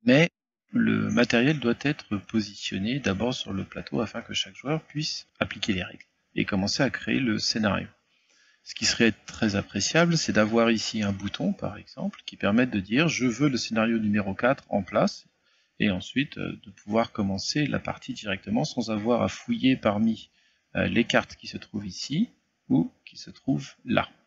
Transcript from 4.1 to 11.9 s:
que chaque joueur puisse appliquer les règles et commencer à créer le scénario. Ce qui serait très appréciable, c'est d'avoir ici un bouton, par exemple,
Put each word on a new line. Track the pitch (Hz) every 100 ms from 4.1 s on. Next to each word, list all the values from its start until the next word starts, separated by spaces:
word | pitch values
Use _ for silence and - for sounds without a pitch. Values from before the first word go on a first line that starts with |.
| -
que | - -
chaque | 98 95
joueur | 131 156
puisse | - 147 156 - - _
appliquer | 104 110 -
les | 95
règles | 87 - - _ _ 110
et | -
commencer | 101 101 -
à | 131
créer | - - 123
le | 127 110
scénario. | - 113 107 92 95 _ _ _ _ _ _ _
Ce | - -
qui | 110
serait | - 113 110 -
très | - 110 98
appréciable, | - 101 - 160 170 165
c'est | -
d'avoir | 104 107 113 117
ici | 113 - 110
un | 101
bouton, | 98 98 - 185
par | 190 101 98
exemple, | 95